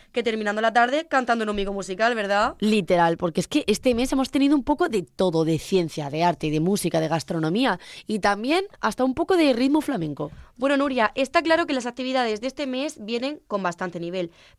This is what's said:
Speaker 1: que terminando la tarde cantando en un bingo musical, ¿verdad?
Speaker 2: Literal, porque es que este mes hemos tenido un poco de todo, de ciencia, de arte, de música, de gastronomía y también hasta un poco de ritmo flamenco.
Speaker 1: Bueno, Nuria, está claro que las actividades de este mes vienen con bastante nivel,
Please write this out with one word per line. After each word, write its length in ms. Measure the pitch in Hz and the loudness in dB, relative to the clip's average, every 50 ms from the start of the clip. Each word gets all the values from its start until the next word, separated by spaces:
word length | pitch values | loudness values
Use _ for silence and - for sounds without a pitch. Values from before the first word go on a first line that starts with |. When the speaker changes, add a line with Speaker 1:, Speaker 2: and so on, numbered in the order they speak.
| - _ - | -20 _ -6
Speaker 1:
que 100 | 247 226 | -2 -2
terminando 400 | 240 220 220 214 208 208 214 220 | -2 -2 -2 -2 -2 -2 0 0
la 100 | 226 214 | 2 4
tarde 340 | 240 233 247 269 302 330 | 4 4 4 2 0 -2
cantando 380 | - 294 262 247 240 233 233 220 | 0 0 0 2 2 0 0 0
en 60 | 208 | -2
un 60 | 208 | -2
bingo 180 | 202 196 196 202 | -2 -4 -4 -4
musical, 400 | 196 185 185 185 185 220 240 247 | -6 -6 -8 -2 0 0 0 0
¿verdad? 420 | 220 202 196 202 202 220 269 - - | 0 -2 0 2 2 2 0 0 0
Speaker 2:
Literal, 600 | 202 214 220 214 175 - 185 175 170 170 170 - | 0 2 2 2 2 2 4 4 4 4 2 0
porque 220 | - 170 - 185 | -2 -2 -2 -2
es 80 | 160 - | -4 0
que 160 | - 302 - | 0 0 2
este 280 | - 214 - - 254 240 | 2 -2 2 2 2 2
mes 160 | 226 254 - 294 | 2 0 0 0
hemos 180 | 269 262 262 | 0 0 0
tenido 260 | - 277 277 277 302 | 2 2 4 4 4
un 80 | 285 226 | 2 2
poco 240 | - 294 - 359 339 | 0 0 2 2 0
de 140 | 226 185 160 | 0 -2 -4
todo, 420 | - _ - 190 185 165 160 160 | -4 _ 0 2 2 4 2 2
de 140 | 160 160 151 | 2 0 0
ciencia, 500 | - - 196 185 170 156 - 160 147 139 | -2 0 0 0 0 0 -4 -6 -8 -6
de 160 | 143 156 170 | -2 2 2
arte, 260 | 175 160 - - 156 | 2 2 0 -2 -2
de 100 | 151 151 | 0 2
música, 400 | 160 185 208 185 - 165 - 160 | 2 2 2 0 0 0 0 0
de 80 | 160 151 | 0 0
gastronomía 720 | 165 156 - - 175 165 156 160 175 226 269 240 185 - - - - - - | -2 -2 -2 -4 -4 -2 -2 0 0 0 0 0 0 -2 -6 -14 -20 -16 -8
y 140 | - 214 202 | -6 -4 0
también 440 | 175 208 202 202 220 262 320 370 392 403 - - | 0 0 0 0 0 0 0 0 -2 -4 -8 -4
hasta 240 | - 220 - - 254 | -4 -4 0 0 0
un 100 | 262 247 | 0 0
poco 220 | 302 339 - 381 | -2 0 2 4
de 160 | 339 311 277 240 | 4 4 4 4
ritmo 300 | 226 262 277 294 311 294 | 4 2 2 2 2 0
flamenco. 500 | - 269 190 165 151 143 - 151 151 - - - - _ | 0 -2 -4 -4 -4 -4 -6 -8 -10 -10 -16 -20 -20 _
Speaker 1:
Bueno, 220 | - 247 277 285 269 | -4 0 0 2 2
Nuria, 340 | 285 285 262 247 220 - - | 0 0 0 0 0 0 0
está 280 | 262 269 262 - 339 311 | -2 -4 0 0 0 2
claro 240 | 330 320 339 339 | 4 2 2 2
que 80 | 330 285 | 0 -2
las 120 | 254 226 | -4 -4
actividades 540 | 247 240 - 254 262 262 262 247 226 214 208 | -6 -8 -6 -6 -4 -2 0 0 0 -2 -4
de 60 | 233 | -6
este 200 | 269 262 - 294 | -8 -6 -6 -6
mes 300 | 262 254 254 277 311 - - | -4 -4 -4 -6 -6 -8 -10
vienen 420 | 214 208 233 240 254 277 302 - _ | -8 -6 -6 -4 -4 -6 -8 -10 _
con 160 | _ 208 196 190 | _ -6 -4 -2
bastante 380 | 175 175 - 190 180 175 175 | -4 -4 -4 -8 -8 -8 -8
nivel, 300 | 170 170 180 190 175 165 - _ - - _ | -8 -6 -4 -6 -6 -6 -8 _ -20 -20 _